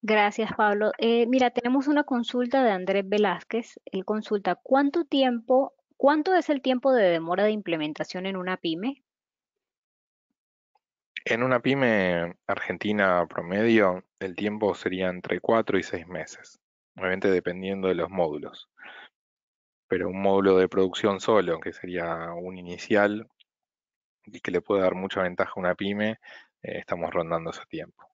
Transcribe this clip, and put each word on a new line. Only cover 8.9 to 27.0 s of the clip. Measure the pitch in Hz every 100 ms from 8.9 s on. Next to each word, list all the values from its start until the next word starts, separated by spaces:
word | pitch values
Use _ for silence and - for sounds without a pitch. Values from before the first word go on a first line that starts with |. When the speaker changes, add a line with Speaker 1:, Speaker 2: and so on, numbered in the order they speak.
| 285 _ _ _ _ _ _ _ _ _ _ _ _ _ _ _ _ _ _ _ _ _ - -
Speaker 2:
En | 113
una | 127 123
pyme | 127 139 127 110 92 87 85 85 -
argentina | 98 - 90 104 107 98 87 85
promedio, | - 85 98 113 113 98 90 - _
el | 95 90
tiempo | 104 107 107 90
sería | 95 92 92
entre | 90 - 90
cuatro | - 113 110 95
y |
seis | 90 92 82
meses, | 87 - - - _ _ _ _ -
obviamente | 92 92 101
dependiendo | 92 87 90 95 98 95
de | 87
los | 87
módulos. | 92 85 76 71 - - _ - - - _ _ _ _ _ _ _ _
Pero | 92 90
un | 95
módulo | 98 98 98 92
de | 92
producción | 98 95 - 110 95
solo, | - 110 90 80
que | 90
sería | - 92 90 85 85 85
un | 87 90 92
inicial | 87 87 - 107 101 104 113 _ _ _ _ _ _ _ _ _ -
y | -
que | -
le | 90
puede | - 101
dar | 92
mucha | 90 95 -
ventaja | 90 90 95 -
a |
una | 90 90
pyme, | 98 101 107 110 - - - _
eh, | - 90
estamos | - 90